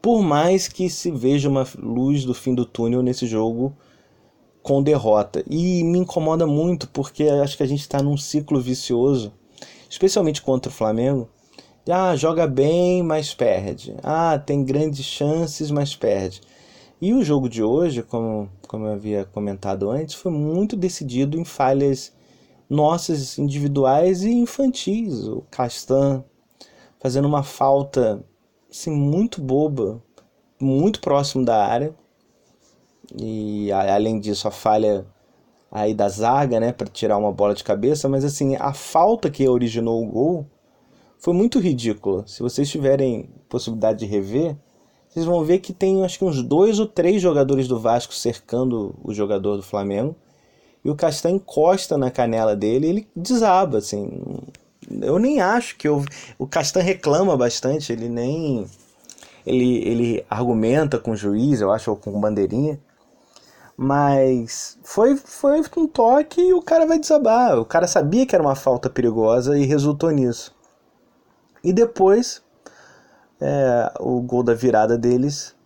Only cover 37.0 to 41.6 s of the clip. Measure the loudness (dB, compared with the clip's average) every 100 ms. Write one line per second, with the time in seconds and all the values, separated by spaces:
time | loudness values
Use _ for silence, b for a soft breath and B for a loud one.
37 | -2 0 0 0 0 0 -2 0 0 0
38 | 0 0 -2 -2 -2 -2 -4 -6 -2 2
39 | 4 2 -2 0 2 2 0 -2 -2 -2
40 | -2 -2 0 -2 -6 _ _ b b b
41 | b b -2 2 2 2